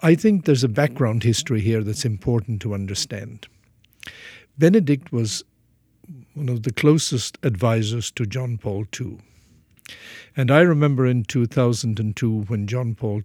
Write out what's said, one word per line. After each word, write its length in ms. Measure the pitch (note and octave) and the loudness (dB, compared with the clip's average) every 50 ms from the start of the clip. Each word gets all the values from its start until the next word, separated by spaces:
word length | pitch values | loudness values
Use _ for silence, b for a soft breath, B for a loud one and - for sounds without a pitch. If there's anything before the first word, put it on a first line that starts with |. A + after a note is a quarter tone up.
I 140 | - D#3+ F3 | 4 4 4
think 320 | - - A3 G#3 F3+ - | 6 4 2 2 2 2
there's 180 | D#3+ C#3+ A#2+ C3 | 2 2 2 2
a 40 | A#2+ | 0
background 540 | G#2 C#3+ D3 D3 - - C3 A2 A2 A#2 | 0 0 0 0 0 0 -2 0 0 0
history 380 | - A#2+ A2 - - - B2 G#2+ | 2 2 0 0 0 -2 -2 0
here 220 | G2 A2+ A2+ A2 | 0 0 0 0
that's 240 | G#2 G#2 G#2 - - | -2 -4 -6 -4 -4
important 560 | A#2+ G#2+ F#2+ - - A#2+ A#2 G2 - A2 G2 | -4 -4 -4 -2 -2 -2 0 -2 -4 -6 -6
to 100 | - A2 | -4 -6
understand. 720 | G2+ G2 G2 F#2+ G2 - - - A#2 G2+ G2+ - - - - - _ _ _ _ _ _ _ _ _ _ B B B B B B B B B B _ | -6 -6 -6 -6 -6 -6 -8 -8 -10 -12 -12 -14 -16 -18 -20 -20 _ _ _ _ _ _ _ _ _ _ B B B B B B B B B B _
Benedict 560 | C3+ D3+ F3 G3+ A3+ E3 C#3 D3 C3 - - | 4 4 6 6 4 4 2 0 -2 -2 -4
was 320 | - A#2 A2+ G#2 - - - _ _ _ _ _ _ _ _ _ _ _ _ - D3+ B2+ - _ | -4 -2 -2 -2 -4 -8 -12 _ _ _ _ _ _ _ _ _ _ _ _ -20 -20 -20 -20 _
one 160 | - D3 D3 B2 | -10 -6 -4 -4
of 140 | B2 A2+ | -4 -4
the 100 | A2 C3 | -4 -6
closest 640 | - - - D3 D#3 D#3 - - C3+ A#2 - - - - | -2 2 4 4 4 4 2 -2 -2 -4 -4 -6 -8 -4
advisors 680 | - C#3+ G#2+ F2+ B2 A#2 A2+ A2+ G#2+ G#2+ A#2 A#2+ G#2+ - | -4 -2 -2 0 2 2 2 2 0 -2 -4 -4 -6 -8
to 120 | - - A#2+ | -6 -6 -6
John 320 | G2 G2 B2+ B2+ B2 A#2 | -4 -4 -6 -6 -6 -8
Paul 300 | G2+ - G#2+ G2 G2+ A2 - | -6 -6 -6 -6 -6 -8 -8
two. 280 | - - G#2 F#2 - - - _ b b b b b b b _ _ _ - B B B B B B B B B B | -10 -10 -10 -10 -12 -14 -20 _ b b b b b b b _ _ _ -20 B B B B B B B B B B
And 160 | C#3 C3 A#2+ | 0 2 6
I 100 | C#3 D#3 | 6 8
remember 440 | F3 F3 D#3+ D3 D3 D3 C#3 B2+ C3 | 8 6 6 4 4 2 2 2 2
in 200 | B2+ B2 B2 G#2 | 2 2 0 -2
two 200 | - - B2+ A#2+ | -2 0 0 0
thousand 560 | A2 - C3+ B2 A#2+ A#2+ - - A2+ G#2+ G#2 | 0 2 2 2 2 2 0 -2 -4 -2 -2
and 160 | A2 G#2+ G#2 | -4 -4 -4
two, 280 | - A#2+ A2+ A2 A2 G#2 | -2 -2 -2 0 -2 -2
when 220 | G2 A#2+ G#2 G2+ | -4 -4 -4 -4
John 280 | G2+ A#2+ B2 B2+ A#2 A2 | -4 -4 -4 -4 -4 -6
Paul 260 | - A2 G#2+ G#2 G#2+ | -4 -4 -4 -4 -4